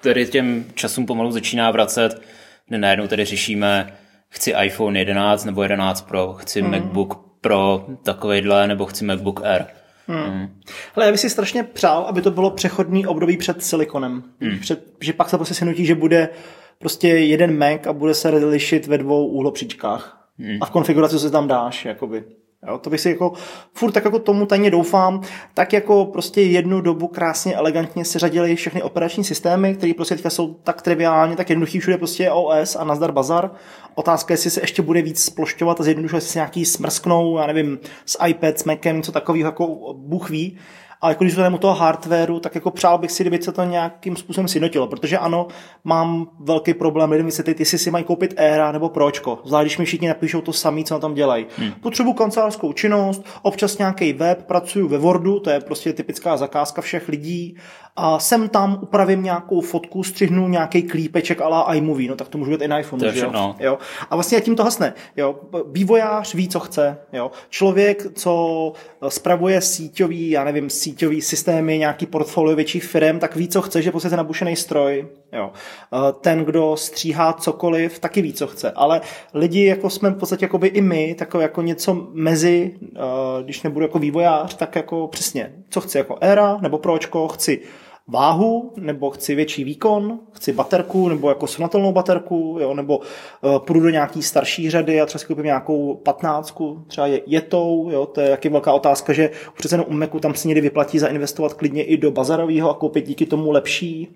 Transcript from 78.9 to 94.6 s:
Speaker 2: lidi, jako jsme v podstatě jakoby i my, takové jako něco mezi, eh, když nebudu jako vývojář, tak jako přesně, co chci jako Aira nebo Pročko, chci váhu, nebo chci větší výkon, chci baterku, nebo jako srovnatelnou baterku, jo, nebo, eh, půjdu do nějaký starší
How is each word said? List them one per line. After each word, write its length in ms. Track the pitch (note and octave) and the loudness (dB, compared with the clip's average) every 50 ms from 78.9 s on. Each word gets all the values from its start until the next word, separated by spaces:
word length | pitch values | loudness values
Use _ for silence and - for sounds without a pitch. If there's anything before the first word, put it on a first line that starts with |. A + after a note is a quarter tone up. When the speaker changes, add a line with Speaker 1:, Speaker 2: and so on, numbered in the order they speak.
| E3 E3 - - - - - - - | 4 2 0 -6 -16 -18 -20 -8 -2
Speaker 2:
lidi, 320 | D3 D#3+ F3 E3 G3 G3+ | 0 0 2 4 4 4
jako 240 | G3 F#3+ F#3+ G3 G3+ | 4 4 2 -2 -4
jsme 200 | G3 - G#3+ G3 | -2 0 0 0
v 80 | F#3+ G3 | 0 0
podstatě 260 | - E3+ F#3+ F#3+ - | -4 -4 -2 -2 -2
jakoby 220 | - - F#3 F#3 | -2 0 2 2
i 140 | F#3+ G3 G#3 | 2 2 4
my, 340 | G3 F#3+ F3 D#3+ D#3 D#3+ E3+ - | 2 2 2 2 0 -2 -4 -6
takové 240 | E3 - - F3 D#3+ | -8 -4 0 0 0
jako 180 | D#3 D#3 - | 0 0 -2
něco 460 | E3+ E3+ E3+ E3 - - F#3 F3 - - C#3 | -2 -2 -2 -2 -2 -2 -2 -2 -4 -10 -6
mezi, 600 | D#3+ D#3+ D#3+ E3 D#3 D#3+ F3 F3 F3 F3 F#3+ F3+ - - - - | -2 0 2 2 4 4 4 4 4 2 -2 -6 -12 -18 -18 -12
eh, 480 | - C#3 C3 B2+ C3+ C3 C3 C3 C3 C3 | -8 -6 -4 -4 -2 -2 -4 -4 -6 -8
když 200 | C3+ C#3+ - - | -8 -12 -6 -6
nebudu 220 | D3+ C#3+ D3+ D#3+ | -6 -2 -2 -2
jako 140 | D#3 D#3 E3+ | 0 0 0
vývojář, 540 | D3 D3 C#3+ E3 F3 F3 D#3+ D3+ D#3 F3+ - | 0 0 0 2 2 4 4 2 0 -4 -6
tak 200 | - E3 D#3+ - | -6 -6 -4 -4
jako 320 | E3+ D#3 - E3+ E3 D#3+ | -6 -6 -4 -6 -6 -6
přesně, 460 | D#3 - - - - - C3+ A2 - - - - _ | -6 -6 -6 -6 -6 -4 -6 -8 -8 -12 -20 -18 _
co 120 | - F#3 | -6 -6
chci 160 | F3 - - | -6 -2 -2
jako 200 | C#3+ C3+ - - - | -2 -2 -2 -4 0
Aira 360 | - F#3 G3+ G3+ G#3 G3+ G3+ G#3 | 2 4 6 6 4 4 2 0
nebo 160 | F#3+ D3+ C#3+ | -2 -2 -2
Pročko, 500 | D#3 D#3 F3+ E3 D#3+ - - - E3 D#3+ | -2 0 0 0 0 -2 -4 -4 -2 -2
chci 340 | D#3+ D#3+ - - - C#3+ - - - - - - - - - _ | -2 -4 -4 -2 -2 -2 -2 -4 -16 -20 -20 -20 -20 -20 -20 _
váhu, 640 | - A#2+ B2 C#3 D3+ E3 E3 G#3 A3+ A3+ A#3 A#3+ B3 - | -4 0 2 4 4 4 4 2 2 2 0 -4 -8 -12
nebo 320 | G#3 F#3 D3+ C#3+ C#3 C#3 C#3 | -10 -6 -6 -6 -4 -4 -4
chci 260 | C3+ - - - C#3+ | -4 -4 -4 -2 0
větší 280 | C#3+ D#3 D3+ - - C3+ | 0 0 -2 -2 -6 -6
výkon, 560 | C3 D3 - - A3 G#3+ G#3 G3+ G#3 A#3 A3+ - - _ | -6 -6 0 2 2 2 2 0 -4 -6 -8 -12 -18 _
chci 200 | - - - G3+ | -6 -4 -4 0
baterku, 560 | A3 - - F#3+ F3+ F3+ - - F#3+ F#3 F3 | 0 0 2 2 0 0 0 0 2 2 2
nebo 200 | E3 D3+ C#3 C#3+ | 2 2 2 2
jako 180 | C#3 C#3 D#3 | 2 2 -2
srovnatelnou 440 | C3+ - - E3 E3+ - G3+ G3 G3 | -6 -4 -4 -4 0 2 2 2 4
baterku, 640 | F#3 F#3 F3+ F#3 F#3 F3 F3 - F3+ E3 E3 D#3+ E3 E3+ | 2 2 2 2 0 0 0 -2 -2 -2 -2 -2 -2 -2
jo, 120 | D3 C3 C#3 | -2 -2 -2
nebo, 260 | D3 C#3+ C#3+ D3 B2+ - | -4 0 0 0 -2 -2
eh, 560 | - - - - - - - - C#3 C#3+ C3+ | -8 -16 -18 -18 -20 -18 -4 0 2 2 2
půjdu 200 | C3+ - E3+ E3 | 2 2 4 6
do 100 | D#3+ E3 | 6 6
nějaký 320 | D#3+ D#3 D3 C#3+ - D#3 D3 | 4 4 0 0 -2 -6 -6
starší 460 | - - D3+ C3+ - - - | 0 2 2 2 2 -2 -2